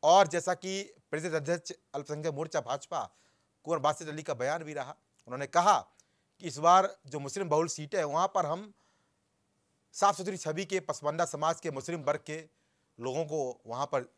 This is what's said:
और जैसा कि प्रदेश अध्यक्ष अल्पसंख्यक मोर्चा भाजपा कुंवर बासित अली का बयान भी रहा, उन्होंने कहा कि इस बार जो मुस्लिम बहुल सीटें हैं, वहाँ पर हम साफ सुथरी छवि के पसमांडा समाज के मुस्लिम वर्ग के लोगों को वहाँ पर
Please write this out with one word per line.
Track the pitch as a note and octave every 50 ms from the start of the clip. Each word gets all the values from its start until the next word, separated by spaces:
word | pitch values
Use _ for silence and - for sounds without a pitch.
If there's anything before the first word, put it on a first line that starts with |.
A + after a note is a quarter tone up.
| -
और | D3+ E3+ F#3+ G3
जैसा | E3 E3 F3 E3 - F3+
कि | - - F#3 F#3+ G3 G3 - - _ _ _
प्रदेश | - D3+ D#3 F3+ D#3+
अध्यक्ष | D#3+ D3 C3+ E3+ E3+ - - - - _ _ -
अल्पसंख्यक | C#3+ C#3 - D3+ D3 D3+ E3 D3
मोर्चा | C#3 D#3+ - - D#3+
भाजपा | B2 A#2 B2+ C#3 - - - D#3 A2+ - _ _ _ _ _ _ _ _ _ _ _
कुंवर | C#3+ E3+ D#3+
बासित | C3 D3 D3+ - F3 D#3
अली | D3+ D3+ D#3
का | - D3
बयान | A#2 B2+ C3+ D3+ E3+ E3
भी | D3+ D3+
रहा, | C#3+ C3 B2+ D3+ _ _ _ _ _ _ -
उन्होंने | B2 C3 C#3
कहा | C3+ - - F3 G#3 G3+ C#3 G2 _ _ _ _ _ _ _ _ _ _ _
कि | -
इस | E3+ A#2+ C3+
बार | D3+ E3 F3 F#3 F#3+ G3 - - _
जो | C#3 B2+ D3+
मुस्लिम | C#3 C#3 - G3 G3 E3+
बहुल | D3+ D3+ E3 E3
सीटें | - - D3+ C#3+ - F#3+
हैं, | D#3+
वहाँ | D3 C#3+ D#3+ F3+ G3 -
पर | G3 F3
हम | D3 D#3 F3 G#3 G#3+ G3+ _ _ _ _ _ _ _ _ _ _ _ _ _ _ _ _ _ _ _ _ _ _ _ _
साफ | - - G3+ G3+
सुथरी | - F#3 F#3 G3+
छवि | F3+ - D#3 D#3 E3 G3
के | D#3+ F#3+ F#3
पसमांडा | - - D3+ - - D3 D3+ E3 E3+
समाज | E3 - D3 D3+ D#3+ E3 -
के | - E3+
मुस्लिम | D3 C3+ C3 - E3+ E3+ C#3+
वर्ग | C#3 D3 D3+ -
के | - D3+ D#3+ D#3+ D#3 _ _ _ _ _ _ _ _ _ -
लोगों | A#2 B2+ B2+ D3 E3
को | D3 D#3 D#3 C#3 B2+ B2 _ _
वहाँ | A2 A#2 B2 C#3
पर | C#3+ - C#3 B2 - _